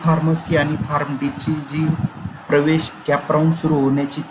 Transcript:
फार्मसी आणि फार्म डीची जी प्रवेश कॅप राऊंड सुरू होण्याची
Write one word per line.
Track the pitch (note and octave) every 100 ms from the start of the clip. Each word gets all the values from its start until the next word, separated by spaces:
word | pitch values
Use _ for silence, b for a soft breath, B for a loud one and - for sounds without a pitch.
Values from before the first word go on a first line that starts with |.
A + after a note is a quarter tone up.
फार्मसी | E3 D#3+ D#3+ D#3+ - D#3+
आणि | D3 D3+
फार्म | C3+ D3 D3 C3+
डीची | C#3 - - D#3 C#3
जी | D3+ D#3 D#3+ - - - - -
प्रवेश | C#3+ D3 D#3+ D#3 - -
कॅप | C#3+ -
राऊंड | D3+ D#3+
सुरू | D#3+ D#3 D3
होण्याची | C3+ C#3+ C#3 D#3 -